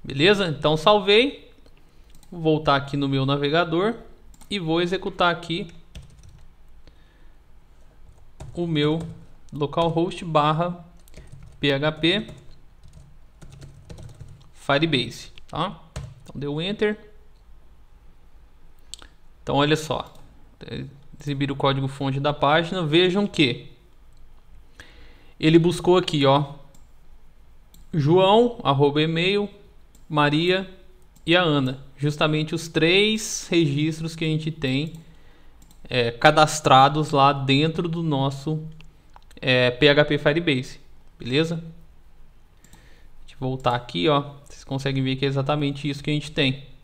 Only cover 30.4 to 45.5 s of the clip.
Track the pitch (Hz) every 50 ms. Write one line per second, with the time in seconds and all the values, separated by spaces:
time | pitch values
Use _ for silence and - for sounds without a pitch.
30.4 | 170 175 185 190 190 185 - - - - - - - - _ - - 160 165 180
31.4 | 180 160 147 143 131 127 135 - - - - - 139 147 147 - 170 151 151 156
32.4 | 156 156 170 160 - - - 165 156 165 180 196 208 214 220 214 - - - -
33.4 | - - 185 170 165 143 139 147 151 160 160 160 160 160 160 - 160 160 156 156
34.4 | 156 160 156 - - 131 131 139 156 165 - - - - - - - - - -
35.4 | - - - - - - - - - - - 127 117 117 117 - - 151 151 156
36.4 | 156 151 - - - 151 135 131 135 143 151 156 151 143 151 139 135 139 143 139
37.4 | 131 135 135 139 151 165 160 - 170 170 165 170 165 160 147 135 135 139 139 -
38.4 | - 156 156 156 156 - - - - - _ - _ - - - - - - -
39.4 | - 135 127 127 123 123 120 - 147 143 143 147 147 147 147 143 - 151 147 170
40.4 | 175 165 139 127 135 - - - - - - - - - - - - 117 127 147
41.4 | 165 165 170 165 - - - - - - - - - - - - - - - -
42.4 | - _ - - - - - - - - - - - - - - - - - -
43.4 | 135 131 131 131 - 127 123 123 - - - 175 170 156 147 143 139 139 - -
44.4 | - - - - - - 135 135 135 139 135 135 131 131 131 131 139 139 135 139
45.4 | 135 143